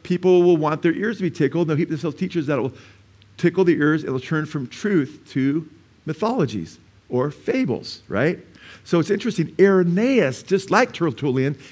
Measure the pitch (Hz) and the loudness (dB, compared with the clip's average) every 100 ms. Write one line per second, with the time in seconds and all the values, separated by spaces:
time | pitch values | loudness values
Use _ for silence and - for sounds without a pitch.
0 | - 180 185 180 175 165 151 151 175 160 | -4 0 4 6 6 4 2 0 0 0
1 | 214 208 180 - 147 165 165 151 175 156 | -2 -2 -4 0 0 0 0 0 -2 -4
2 | 156 147 185 175 139 135 117 - - - | -6 -6 -6 -4 -2 -2 -4 -8 -20 -20
3 | _ _ _ - 175 175 180 - 147 156 | _ _ _ -2 0 2 2 4 2 0
4 | 147 131 - 156 127 151 123 - 208 190 | -2 -6 -4 -4 -4 -6 -8 -6 0 0
5 | 127 - - 139 135 156 160 - _ _ | 0 -6 -8 -2 0 -2 -6 -16 _ _
6 | 151 156 208 247 131 107 80 - _ _ | -10 -4 -2 0 -2 -4 -10 -14 _ _
7 | - 123 143 - - 262 208 101 - - | -6 -2 -2 -4 -4 -2 -2 -4 -8 -16
8 | - 98 147 175 - - - - - 170 | -6 -2 -2 -2 -10 -20 -20 -20 -2 0
9 | 160 202 240 190 156 - 196 190 170 175 | 0 -2 -2 -2 -2 4 4 6 4 2
10 | 247 254 139 127 - 185 - 196 254 - | 2 2 2 -2 -2 -2 2 2 2 0
11 | 170 110 143 131 135 151 - | -2 -2 -2 0 0 -4 -12